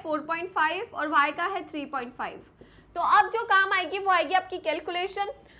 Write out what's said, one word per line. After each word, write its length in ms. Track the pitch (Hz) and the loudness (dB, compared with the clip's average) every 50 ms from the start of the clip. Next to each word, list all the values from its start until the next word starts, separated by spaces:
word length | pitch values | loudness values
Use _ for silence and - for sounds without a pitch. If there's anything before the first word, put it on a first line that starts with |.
फ़ोर 180 | - 330 302 302 302 302 | -4 -4 -4 -4 -4 -4
पॉइंट 220 | 330 330 339 359 | -6 -6 -6 -4
फ़ाइव 420 | - - 311 311 330 370 453 466 - | 0 0 0 2 0 -2 -6 -8 -6
और 140 | - 294 302 | -6 -4 0
वाई 240 | 320 302 285 302 | 2 2 2 2
का 120 | 294 320 339 | 2 -2 -4
है 160 | 381 381 370 349 - | -2 -4 -4 -8 -8
थ्री 160 | - 302 277 | -8 -8 -8
पॉइंट 280 | 285 - 262 240 247 247 | -6 -6 -8 -8 -8 -8
फ़ाइव। 280 | - 220 185 - - - - _ - - - - - - _ - | -8 -8 -8 -10 -12 -18 -20 _ -20 -20 -20 -20 -20 -20 _ -4
तो 40 | 349 330 - 330 403 | -2 2 6 6 6
अब 100 | 403 370 | 6 4
जो 120 | - 453 466 | 2 -2 0
काम 260 | - 403 381 381 381 | 4 4 4 4 4
आएगी 260 | 403 381 359 - 370 392 | 2 0 0 -2 -4 -2
वो 120 | 392 392 | 2 2
आएगी 240 | 370 339 320 277 370 | 4 4 4 2 2
आपकी 240 | 370 370 370 370 359 | 0 0 -2 -6 -6
कैलकुलेशन। 720 | - 320 302 330 - - 349 349 359 381 381 403 403 403 539 - - - - | -2 -2 -2 -2 -4 -4 -4 -4 -4 -4 -4 -4 -6 -6 -6 -12 -16 -20 -20